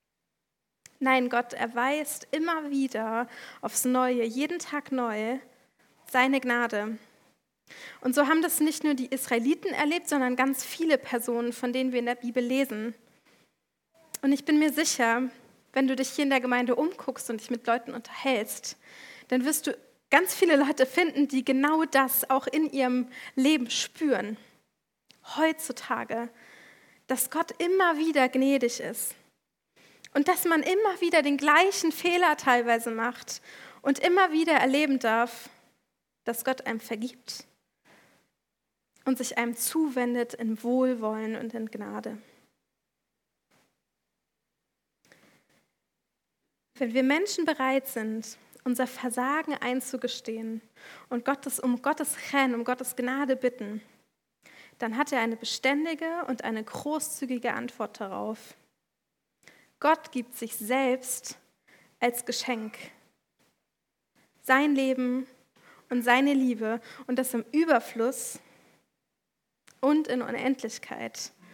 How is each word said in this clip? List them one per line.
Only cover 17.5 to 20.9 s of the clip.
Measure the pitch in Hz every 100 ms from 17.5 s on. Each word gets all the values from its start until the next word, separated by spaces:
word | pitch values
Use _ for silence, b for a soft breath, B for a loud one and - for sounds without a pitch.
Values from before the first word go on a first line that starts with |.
| 233 -
Leuten | 240 240
unterhältst, | 247 - - 269 233 220 - - - B B B B B
dann | 254
wirst | 262 302 294
du | - - _ -
ganz | 302 370
viele | - 349 285
Leute | 285 285
finden, | 262